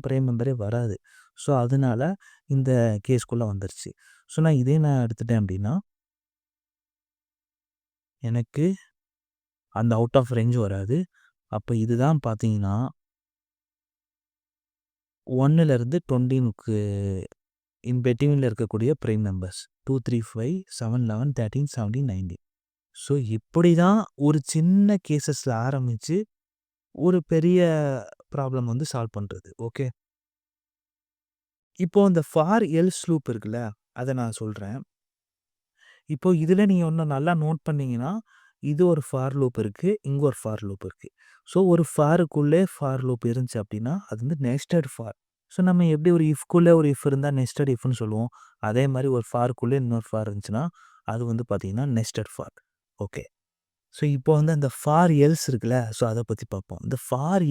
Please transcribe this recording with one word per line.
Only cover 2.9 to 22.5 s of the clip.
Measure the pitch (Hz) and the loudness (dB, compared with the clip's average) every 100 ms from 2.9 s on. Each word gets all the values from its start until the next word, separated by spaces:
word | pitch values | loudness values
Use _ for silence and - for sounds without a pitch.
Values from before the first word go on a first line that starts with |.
| 104 | 0
கேஸ்க்குள்ள | - 127 - 117 | 0 -2 0 -4
வந்துருச்சு. | 113 98 95 - - - _ _ _ | -4 -4 -8 -12 -18 -18 _ _ _
So, | - | 0
நான் | 160 | 2
இதே | 147 127 156 | 4 2 2
நான் | 151 139 117 | 2 2 0
எடுத்துட்டேன் | 117 117 113 | -4 -2 0
அப்படின்னா, | 101 92 101 170 - _ _ _ _ _ _ _ _ _ _ _ _ _ _ _ _ _ _ _ _ _ _ _ | 0 -2 -4 -4 -6 _ _ _ _ _ _ _ _ _ _ _ _ _ _ _ _ _ _ _ _ _ _ _
எனக்கு | 117 120 117 - 170 190 _ _ _ _ _ _ _ _ _ 101 | -4 -2 -2 -2 -2 -2 _ _ _ _ _ _ _ _ _ -2
அந்த | 117 113 | 0 2
out | 120 135 | 2 2
of | 123 | 2
range | 123 113 123 | 0 0 0
வராது. | 104 98 98 143 185 _ _ _ _ | -2 -4 -2 -2 -4 _ _ _ _
அப்ப | 107 - 117 | -8 -4 -2
இதுதான் | 110 120 135 156 123 | 0 2 2 2 -2
பாத்தீங்கன்னா, | 107 113 107 98 104 135 - _ _ _ _ _ _ _ _ _ _ _ _ _ _ _ _ _ _ _ _ _ _ - | -2 -2 0 0 -2 -4 -8 _ _ _ _ _ _ _ _ _ _ _ _ _ _ _ _ _ _ _ _ _ _ -6
ஒன்னுல | 127 139 160 160 | 0 4 4 4
இருந்து | 127 120 170 | 2 0 -4
ட்வென்டினுக்கு | - 127 123 131 123 - - 107 104 101 101 95 - _ _ _ _ _ | 0 0 0 0 0 -4 -4 -2 -2 -2 -4 -4 -8 _ _ _ _ _
in | - 123 | -6 -2
between-ல | 123 120 143 143 131 | 0 0 2 2 0
இருக்கக்கூடிய | 110 113 110 117 151 - | -2 -4 -2 0 0 -2
prime | 110 | -2
numbers. | 104 95 92 - - _ | -2 -4 -6 -10 -18 _
டூ | - 135 | -4 -4
த்ரீ | 120 123 | -2 -4
ஃபைவ் | 110 110 120 185 190 | -4 -6 -4 -6 -8
செவன் | - 113 120 117 | -8 -4 -2 0
லெவன் | 107 139 127 | -2 -2 -2
தேர்ட்டீன் | 110 131 143 - | -4 -2 -4 -4
செவன்டீன் | 107 123 139 | -4 -4 -4
நைன்டீன். | 92 95 85 _ | -4 -6 -10 _